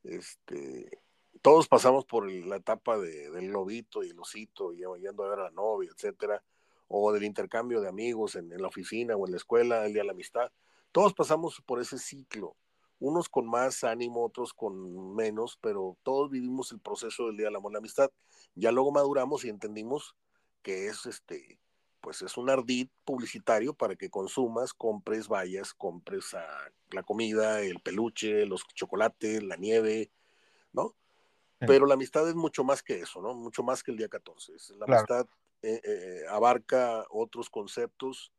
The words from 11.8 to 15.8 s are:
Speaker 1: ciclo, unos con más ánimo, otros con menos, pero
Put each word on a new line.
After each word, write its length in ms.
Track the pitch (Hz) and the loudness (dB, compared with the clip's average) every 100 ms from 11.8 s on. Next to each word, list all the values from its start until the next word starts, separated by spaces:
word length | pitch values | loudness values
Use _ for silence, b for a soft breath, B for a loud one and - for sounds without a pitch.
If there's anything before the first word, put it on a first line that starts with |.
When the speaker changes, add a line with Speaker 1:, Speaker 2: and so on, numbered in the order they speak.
| 139 131 | -4 -8
Speaker 1:
ciclo, 560 | - 139 131 110 87 _ _ _ _ _ | -10 -14 -14 -12 -12 _ _ _ _ _
unos 300 | 131 170 165 | 0 0 0
con 180 | - 117 | -2 2
más 360 | 117 131 - | 2 2 0
ánimo, 420 | 123 113 120 117 117 | -2 -2 -2 0 -2
otros 280 | 127 120 | -2 -8
con 600 | - 110 95 92 90 92 104 | -6 -8 -6 -10 -10 -8 -2
menos, 420 | 110 107 117 - | -2 -2 -6 -4
pero 360 | 113 101 | -4 -2